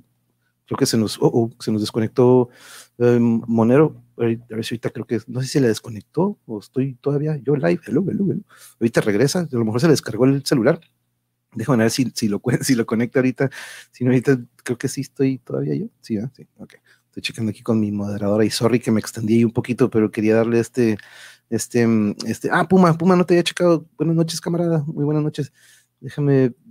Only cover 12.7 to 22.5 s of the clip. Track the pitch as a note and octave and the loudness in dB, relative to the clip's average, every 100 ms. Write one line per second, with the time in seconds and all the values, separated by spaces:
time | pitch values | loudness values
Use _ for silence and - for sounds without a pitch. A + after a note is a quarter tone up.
12.7 | B2 A2+ A2+ A#2+ C#3 B2+ - C#3 - - | -2 0 -2 -2 0 0 0 -4 -4 -18
13.7 | - - - B2 B2+ A#2 C3 A#2+ _ - | -20 -20 -4 0 2 2 0 -2 _ -10
14.7 | A#2+ C#3 - B2+ - C3+ C3 - C3+ C#3+ | -6 -6 -8 -10 -4 -2 -2 -8 -8 -4
15.7 | D3 A3 _ - G#2+ B2 - D#3 - G2 | -6 -8 _ -8 -6 -6 -12 -20 -20 -20
16.7 | _ _ _ _ - - - A2 - - | _ _ _ _ -12 -10 -6 -6 -6 -2
17.7 | A2+ G#2 G#2 G2+ G2+ G2+ G#2+ G#2+ - A#2 | -2 -2 -4 -6 -4 0 2 0 0 0
18.7 | A#2+ - A2 - - A2+ A2+ A#2 A#2 A2 | 0 0 -2 -2 -6 0 2 2 0 -4
19.7 | A2+ A#2 A2+ G#2+ - G#2+ A2+ A2+ A#2 A2+ | 0 0 2 0 0 2 2 2 0 0
20.7 | - A#2 G#2 - - - - _ A2+ - | 0 0 -2 -8 -20 -20 -20 _ -6 -2
21.7 | A#2+ A#2 A2+ G#2 G2+ A2 G#2 - | 0 2 2 0 -4 -6 -6 -2